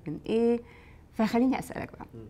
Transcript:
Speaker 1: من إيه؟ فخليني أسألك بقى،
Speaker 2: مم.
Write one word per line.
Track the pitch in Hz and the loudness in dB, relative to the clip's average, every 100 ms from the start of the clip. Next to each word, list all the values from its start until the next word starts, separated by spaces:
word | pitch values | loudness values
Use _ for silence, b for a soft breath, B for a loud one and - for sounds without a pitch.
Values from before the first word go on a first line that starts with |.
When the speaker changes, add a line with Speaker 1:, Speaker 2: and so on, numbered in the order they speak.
| - | -10
Speaker 1:
من | 160 - | -8 0
إيه؟ | 220 233 240 B B B B B | 2 4 2 B B B B B
فخليني | - 220 233 254 - | -2 2 4 2 2
أسألك | - - - | -4 -8 -8
بقى، | - - | -12 -14
Speaker 2:
مم. | 113 | -14